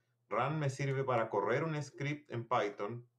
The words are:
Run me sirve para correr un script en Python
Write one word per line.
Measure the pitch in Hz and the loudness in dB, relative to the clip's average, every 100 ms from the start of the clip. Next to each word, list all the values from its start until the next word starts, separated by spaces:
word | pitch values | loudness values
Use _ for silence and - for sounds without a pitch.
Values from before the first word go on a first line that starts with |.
| _ _ - | _ _ -2
Run | 107 139 156 | 0 2 2
me | 143 | 0
sirve | 127 139 135 | 0 -2 0
para | 135 117 113 | 2 2 2
correr | 104 98 135 | 2 2 2
un | 160 147 | 0 -2
script | 131 - 143 147 - | -4 -4 -4 -4 -6
en | 120 | -6
Python | 117 123 104 101 104 120 - | 0 2 0 -2 -4 -6 -12